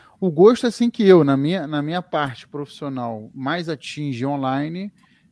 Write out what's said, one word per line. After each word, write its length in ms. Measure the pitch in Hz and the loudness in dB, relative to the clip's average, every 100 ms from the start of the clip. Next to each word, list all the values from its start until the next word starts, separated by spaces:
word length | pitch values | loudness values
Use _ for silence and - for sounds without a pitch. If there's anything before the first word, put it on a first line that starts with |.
| - _ | -20 _
O 120 | 185 | -2
gosto, 360 | 151 202 247 240 | 6 6 6 0
assim, 240 | - 240 | 0 -2
que 160 | - 196 | 2 6
eu, 160 | 180 | 8
na 140 | 143 135 | 6 2
minha, 300 | 143 190 156 | 0 -2 -4
na 160 | 151 | -6
minha 180 | 147 175 | -4 -6
parte 480 | 175 156 143 120 - | -4 -4 -4 -6 -14
profissional, 800 | 147 143 - 143 131 117 110 110 | -12 -12 -10 -10 -6 -8 -8 -14
mais 340 | - 131 170 165 | -8 -6 -6 -6
atinge 560 | 147 - 151 147 120 | -8 -10 -8 -6 -4
online 680 | 139 143 131 135 151 175 202 - _ _ _ | -4 -4 -4 -4 -4 -8 -12 -14 _ _ _